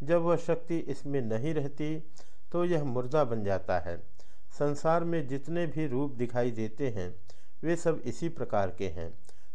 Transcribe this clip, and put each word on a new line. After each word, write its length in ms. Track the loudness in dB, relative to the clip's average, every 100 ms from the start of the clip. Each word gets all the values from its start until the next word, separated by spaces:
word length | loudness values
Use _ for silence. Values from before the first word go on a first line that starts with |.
जब 200 | 2 2
वह 140 | 4 2
शक्ति 420 | 2 0 0 0
इसमें 420 | 0 -2 0 0
नहीं 340 | 0 0 0
रहती, 580 | 0 0 -2 -2 -2 -2 -2 -2 -2 -2
तो 120 | 0
यह 200 | 2 2
मुर्दा 400 | 2 0 2 2
बन 200 | 2 2
जाता 340 | 2 0 0 0
है। 200 | 0 -2 -2 -2 -2 -2 -2
संसार 540 | 0 0 2 2 2
में 240 | 2 0 0
जितने 380 | -2 0 0 0
भी 200 | 0 0
रूप 240 | 0 0
दिखाई 400 | 0 0 0 0
देते 380 | 0 0 0 0
हैं, 280 | 0 -2 -2 -2 -2 -2 -2
वे 140 | 0 2
सब 260 | 2 0
इसी 240 | 0 0 0
प्रकार 420 | 0 0 2 2
के 180 | 0 0
हैं। 300 | 0 -2 -2 -2 -2 -2